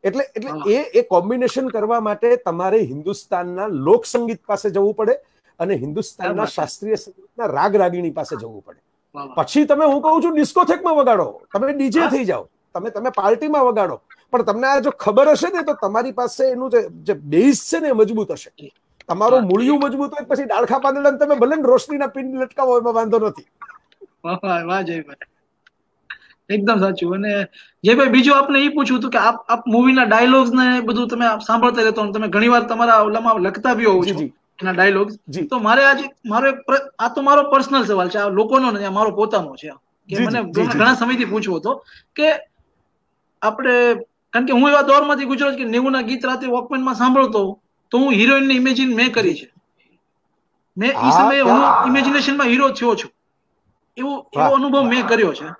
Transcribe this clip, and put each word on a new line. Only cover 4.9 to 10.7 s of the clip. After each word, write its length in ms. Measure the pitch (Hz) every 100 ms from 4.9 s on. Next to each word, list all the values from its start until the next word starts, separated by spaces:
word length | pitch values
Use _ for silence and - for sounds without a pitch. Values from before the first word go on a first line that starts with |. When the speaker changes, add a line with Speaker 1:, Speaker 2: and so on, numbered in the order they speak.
Speaker 1:
પડે 180 | 208 214 254 _ _ _ _
અને 160 | 175
હિન્દુસ્તાનના 580 | 170 135 156 - - 185
Speaker 2:
ક્યા 60 | 185
વાત 100 | 220
છે. 60 |
Speaker 1:
શાસ્ત્રીય 400 | - 151 - 208
સંગીતના 520 | 214 - - _ - 226
રાગ 300 | 143 190 196
રાગિણી 340 | 180 175 175
પાસે 260 | 143 147 131
જવું 280 | 113 107
પડે. 160 | _ 82 _ _ _
Speaker 2:
વાહ, 120 | - 139
વાહ. 180 | -
Speaker 1:
પછી 200 | 143 285
તમે, 200 | 302 285
હું 180 | 302 277
કહું 200 | 311 320
છું, 120 | 339
ડિસ્કોથેકમાં 640 | 311 - - 339